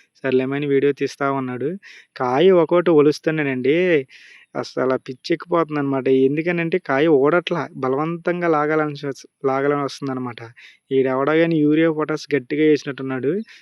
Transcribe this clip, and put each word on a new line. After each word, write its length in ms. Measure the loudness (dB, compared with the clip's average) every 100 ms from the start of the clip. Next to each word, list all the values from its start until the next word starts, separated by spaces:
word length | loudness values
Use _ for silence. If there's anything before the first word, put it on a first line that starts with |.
| _ _
సర్లేమని 520 | 0 0 0 -4 0
వీడియో 240 | 2 2
తీస్తా 340 | -2 -6 -4 -2
ఉన్నాడు. 380 | -2 -4 -6 -6 -8 -14 -20 _ -6
కాయ 340 | -2 4 4
ఒక్కోటి 380 | 4 4 2 4
ఒలుస్తున్నానండి. 840 | 6 4 2 -2 -2 -2 -2 0 2 2 0 -2 -16 -20 -20 _ -10
అసలు 400 | -8 -4 -2 -2
పిచ్చెక్కిపోతుందనమాట. 1080 | -6 -12 -6 -6 -2 -2 -2 -2 -2 -2 2 2
ఎందుకనంటే 580 | 2 0 -2 -2 -2 -4
కాయ 280 | -2 0 4 4
ఊడట్లా, 480 | 4 0 -2 -6 -8 -6
బలవంతంగా 720 | -4 -4 -4 -6 -4 -2 0
లాగాలని 500 | 0 0 -2 -2 -6
చస్-, 280 | -10 -12 -16 _ -4
లాగాలని 380 | -2 -2 -2
వస్తుందనమాట. 580 | -4 -8 -8 -8 -8 -12 -18 -20 -20 _ -2
ఈడెవడో 420 | 2 2 2 2
గాని 240 | 2 2 2
యూరియా, 320 | 2 4 2
పొటాష్ 360 | 0 -4 -6 -4
గట్టిగా 360 | -4 -2 0 2
వేసినట్టున్నాడు. 680 | 2 -2 -8 -6 -4 -4 -4 -8 -18